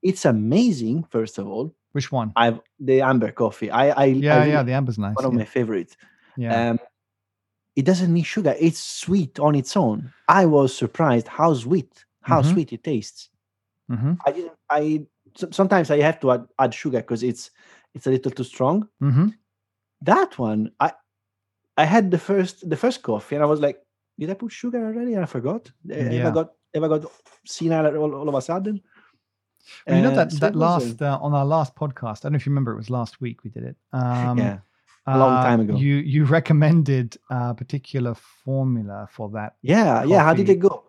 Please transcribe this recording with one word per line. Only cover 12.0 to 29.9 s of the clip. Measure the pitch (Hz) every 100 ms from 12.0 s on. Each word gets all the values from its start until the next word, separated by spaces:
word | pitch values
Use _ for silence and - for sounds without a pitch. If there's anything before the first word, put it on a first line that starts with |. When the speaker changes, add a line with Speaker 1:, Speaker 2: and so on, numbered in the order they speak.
| _ _
Speaker 1:
how | - 165
Speaker 2:
Mm-hmm. | 139
Speaker 1:
sweet | 185 143
it | 117
tastes. | - 131 104 - - _ _ _ _ _ _
Speaker 2:
Mm-hmm. | 120 127 175 -
Speaker 1:
I |
didn't. | 156 170 - _
I | 151 151 156 151 _ _ -
s-, | 170 -
sometimes | 190 196 151
I | 147
have | 147 160
to | 131
add, | 123 117 -
add | 131
sugar | 120 151 123
'cause | 110 117
it's, | 123 120 - _ _ _ _
it's | - -
a |
little | 131 131
too | 127 127
strong. | - 131 190 208 _
Speaker 2:
Mm-hmm. | 143 131 202 214 _ _ _ _ _ _
Speaker 1:
That | 139 240 381 -
one, | 117 107 107 _
I, | 147 - _ _ _ _ _ _ _ -
I | 151
had | 220 196
the | 175
first, | - 196 185 - -
the | 151
first | 247 247
coffee, | - 110 - 143
and |
I | 147
was | 151
like, | 143 135 _ _ _ -
"Did | 156
I |
put | 196 240
sugar | - 247 240 220
already?" | 220 240
And | 214
I | 175
forgot. | 131 123 214 - _ 170
Have | - 120
I |
Speaker 2:
Yeah. | 120 123
Speaker 1:
got, | 160 160 _ _
have | 156
I | 156
got | 156 151 _ _ _ -
senile | - 165 160 156 151
all, | 151 139
all | 151
of | 139
a |
sudden? | 123 175 196 208 _ _ _ _ _ _ _ _ _ -
Speaker 2:
Well, | -